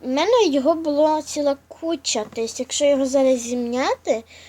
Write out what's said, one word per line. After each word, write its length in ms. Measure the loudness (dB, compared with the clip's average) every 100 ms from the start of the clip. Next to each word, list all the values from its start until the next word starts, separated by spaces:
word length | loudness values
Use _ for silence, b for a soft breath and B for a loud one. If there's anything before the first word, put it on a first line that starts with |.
В 60 | -4
мене 380 | -2 2 4 4
його 260 | 2 2
було 480 | 0 0 2 2 2
ціла 360 | -4 -2 -2 -2 -8
куча. 580 | -10 -6 -4 -4 -6 -6
Тобто, 220 | -6 -8 -6
якщо 280 | -6 0 2
його 200 | 2 2
зараз 340 | 2 2 2
зімняти, 840 | -2 -6 -4 -2 -2 -2 -2 -4 -6 B